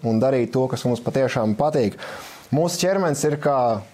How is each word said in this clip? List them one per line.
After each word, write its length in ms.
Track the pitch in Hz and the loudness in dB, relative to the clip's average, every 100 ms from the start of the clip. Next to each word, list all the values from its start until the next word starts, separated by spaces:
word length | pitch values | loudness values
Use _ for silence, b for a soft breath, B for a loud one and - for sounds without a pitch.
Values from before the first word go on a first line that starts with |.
un 160 | 117 113 | 0 2
darīt 300 | 131 131 117 | 2 2 0
to, 120 | 131 131 | 0 0
kas 160 | 113 123 | -2 -2
mums 160 | 117 | -2
patiešām 520 | 117 135 127 127 110 107 | -2 0 0 0 0 2
patīk. 400 | 151 151 104 - B B B B B | 0 2 0 -2 B B B B B
Mūsu 240 | 139 170 175 | 0 0 0
ķermenis 440 | 180 196 175 139 | 0 2 0 0
ir 100 | 151 147 | 0 0
kā 400 | 147 139 120 104 101 | 2 2 2 0 -6